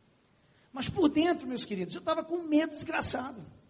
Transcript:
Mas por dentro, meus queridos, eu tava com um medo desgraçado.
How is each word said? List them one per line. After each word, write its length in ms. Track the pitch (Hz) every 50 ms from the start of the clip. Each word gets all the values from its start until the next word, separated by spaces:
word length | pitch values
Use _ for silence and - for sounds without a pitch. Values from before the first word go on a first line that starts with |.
| _ _ _ _ _ _ _ _ _ _ _ _ _ _
Mas 160 | - 262 262 -
por 220 | - 403 339 294
dentro, 360 | - 302 320 349 339 - 262
meus 200 | 254 254 226 -
queridos, 300 | - 208 185 180 165 -
eu 60 | 339
tava 220 | - 320 320 320 320
com 140 | 320 330 359
um 100 | 339 311
medo 220 | 302 302 320 311
desgraçado. 760 | 302 294 - - 320 320 - - - 254 254 269 254 214 156 - - - -